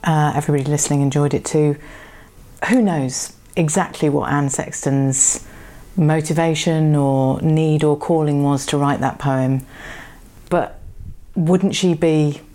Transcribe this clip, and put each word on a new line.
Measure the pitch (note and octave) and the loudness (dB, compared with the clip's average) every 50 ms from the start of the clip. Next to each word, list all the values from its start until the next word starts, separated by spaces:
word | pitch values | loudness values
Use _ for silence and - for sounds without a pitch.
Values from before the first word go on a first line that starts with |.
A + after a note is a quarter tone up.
| - | 0
uh, | E3+ D#3+ D3+ D3+ D3+ A#2 | 2 2 2 2 2 0
everybody | C#3 D3 - D3 C#3 C3+ C#3+ | 0 0 0 0 0 0 0
listening | D3 C#3+ - - D3 C#3+ | -2 -2 0 0 0 2
enjoyed | C#3 C#3 C3+ D3 D3 D3 - | 2 2 2 0 0 2 0
it | - - | -2 -2
too. | - - D#3 D3+ D3 C#3+ D3+ - - - - - - - - - - - - - - - - - F#3 | 0 0 2 2 2 0 -2 -8 -20 -20 -20 -20 -20 -20 -20 -20 -20 -20 -20 -20 -20 -10 -8 -2 2
Who | A3+ C4 | 2 2
knows | A3 G3 E3 D3+ C3 B2+ C#3+ - - - - - - - - | 4 2 0 0 -2 -2 -4 -6 -10 -10 -14 -20 -20 -8 -2
exactly | - E3 D3+ - D3 C3+ - - - - D3+ | -2 -2 0 0 -2 -2 -2 -2 0 0 0
what | C#3 D3 - C2 | 2 0 0 0
Anne | C#3+ C#3+ C#3+ C#3 | 0 0 0 -2
Sexton's | - - C#3 C#3 - - - C#3+ C#3 C#3 C#3 C3+ C3+ - - - - - - - - - - - - - - - - | -2 -4 -6 -6 -10 -6 -2 0 2 2 2 2 2 2 2 0 0 -2 -8 -16 -20 -20 -20 -20 -20 -20 -20 -6 0
motivation | F#3 D#3 D3 D#3 D#3+ D3+ - D#3+ E3 E3 E3 D#3+ D3+ - F3 D#3+ D#3 D#3 D3+ D3+ | 2 2 2 2 0 0 0 0 0 2 0 0 0 0 0 2 2 2 4 4
or | D3 C#3 C#3 C3+ C3+ C3 C3 C3+ - | 2 2 2 2 2 2 2 0 0
need | - D#3+ D#3 D#3 D#3+ D#3 D#3 D3+ D#3 | 0 2 2 2 2 2 2 2 2
or | D3+ D3 | 2 2
calling | D3 - - E3+ D#3+ D3+ D3+ C#3+ C#3+ C#3+ | 0 0 0 0 2 2 2 2 2 2
was | C#3+ C#3+ C3 - | 2 0 0 -2
to | - D3 | -2 -2
write | C#3+ C#3+ C#3+ C#3 - | 0 0 0 0 0
that | C3 C3 - - | -2 -4 -4 -2
poem, | - C#3 C3+ C3 C3 B2+ C3+ C3 C3 - - - - - - - - - - - - - - - - - | -2 -2 0 0 0 0 0 -2 -4 -8 -20 -18 -18 -18 -18 -18 -18 -20 -20 -20 -20 -20 -20 -20 -6 -2
but | F3 F3 A#2 - - - - - - - - - - - - - - | -2 -2 -2 -2 -10 -18 -18 -18 -16 -14 -14 -14 -14 -16 -18 -10 -4
wouldn't | - E3 D#3+ F3+ F3+ F#3+ G3 G#3 | -2 0 2 2 2 2 0 -2
she | - F#3+ F3+ E3 | 0 0 0 0
be | D3+ F3 E3 D#3+ D#3 D3+ D3 C#3+ - - - | 2 2 2 2 2 2 0 -2 -6 -14 -20